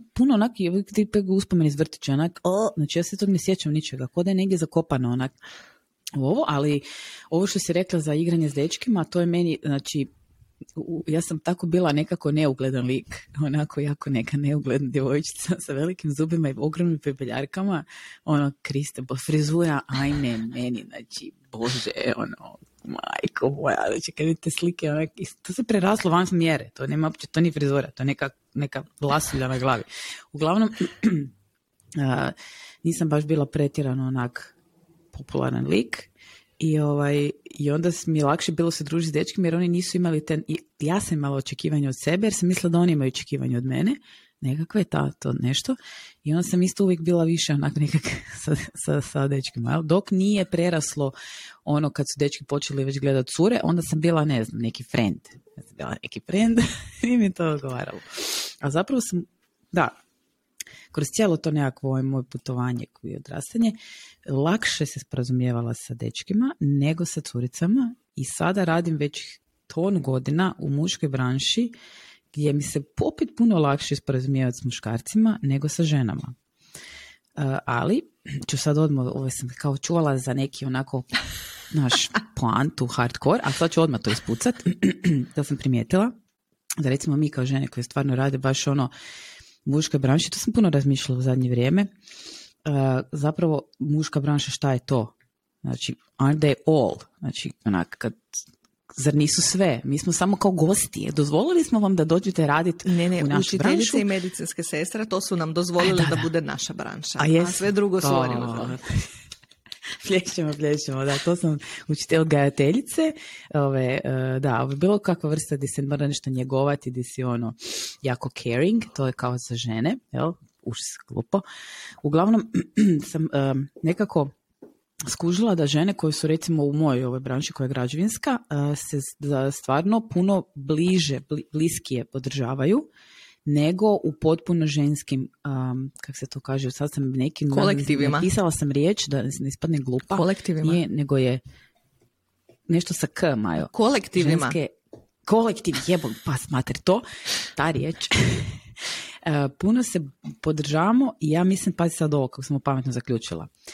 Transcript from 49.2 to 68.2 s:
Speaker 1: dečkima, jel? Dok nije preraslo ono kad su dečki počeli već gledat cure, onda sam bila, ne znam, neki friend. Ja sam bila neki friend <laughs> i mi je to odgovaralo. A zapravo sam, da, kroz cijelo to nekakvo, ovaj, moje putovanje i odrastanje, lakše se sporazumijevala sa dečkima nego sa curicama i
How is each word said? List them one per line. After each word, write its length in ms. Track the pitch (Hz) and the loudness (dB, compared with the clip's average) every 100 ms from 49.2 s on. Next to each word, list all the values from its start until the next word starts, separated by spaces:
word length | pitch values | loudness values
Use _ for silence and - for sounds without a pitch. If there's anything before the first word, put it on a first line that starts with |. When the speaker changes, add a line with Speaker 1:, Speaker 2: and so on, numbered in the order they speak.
| 139 | 0
Speaker 1:
dečkima, 440 | 139 131 123 117 | 0 -4 -6 -2
jel? 120 | 156 | -2
Dok 280 | 156 180 - | 2 2 2
nije 340 | 185 196 202 180 | 2 2 2 0
preraslo 680 | 170 175 165 - - 135 - - - - - | 0 2 0 -2 -2 -4 -4 -16 -16 -18 -14
ono 260 | - 147 151 | -2 0 0
kad 160 | - 139 | -2 -4
su 140 | 139 | 0
dečki 240 | 143 - | -2 -2
počeli 400 | 139 143 - 139 | -4 -4 -2 -2
već 160 | 135 139 | -2 0
gledat 280 | 139 135 127 | 2 2 2
cure, 320 | - 190 240 | 2 4 4
onda 180 | - 175 | 2 0
sam 180 | 160 156 | 0 0
bila, 240 | 170 165 151 | 2 2 2
ne 180 | 127 | 2
znam, 180 | 110 110 | 0 -2
neki 220 | 113 - | -4 -4
friend. 360 | 123 - 107 - - - _ - | -4 0 0 0 -10 -20 _ -20
Ja 60 | |
sam 140 | - - | -20 -10
bila 180 | - - | -8 -8
neki 160 | - - | -10 -14
friend 380 | - 185 226 233 247 - | -4 2 4 4 2 -2
<laughs> 220 | - - | -12 -4
i 140 | 233 247 | 0 4
mi 60 | |
je 80 | 202 | 2
to 140 | 180 165 | 2 -2
odgovaralo. 540 | 147 139 127 - - - - - - - - | -2 -4 -6 -8 -10 -14 -10 -6 -6 -8 -6
A 120 | 143 | -2
zapravo 300 | 151 202 262 | 0 0 0
sam, 220 | - 175 - _ _ _ - | 0 -4 -4 _ _ _ -4
da, 180 | 175 143 - _ _ _ _ _ - - - - | 0 0 -2 _ _ _ _ _ -20 -20 -20 -10
kroz 160 | - 147 | -6 -4
cijelo 300 | - 214 160 | 2 2 2
to 140 | 165 | 0
nekakvo, 380 | 151 139 - 135 | 0 0 -2 -2
ovaj, 140 | 131 | -2
moje 200 | 135 135 | 0 -2
putovanje 600 | 127 - - 123 123 123 - _ | -4 -10 -6 -4 -2 -4 -8 _
i 120 | 117 - | -12 -12
odrastanje, 580 | 139 151 - 233 226 220 - - - - - | -10 -12 -8 0 0 0 -12 -20 -20 -20 -4
lakše 580 | 135 151 220 - - 151 | 0 2 0 -2 -2 -4
se 140 | 135 | -6
sporazumijevala 760 | - - 123 127 127 117 117 113 | -8 -6 -2 0 0 0 -4 -6
sa 180 | - | -10
dečkima 640 | 117 117 - - 202 262 - | -8 -8 -8 -4 0 0 0
nego 460 | 143 143 143 160 170 | 0 2 2 0 -2
sa 160 | - | -6
curicama 760 | - 123 123 - 170 247 240 247 _ | -6 -6 -6 -2 2 2 2 -4 _
i 100 | - | -8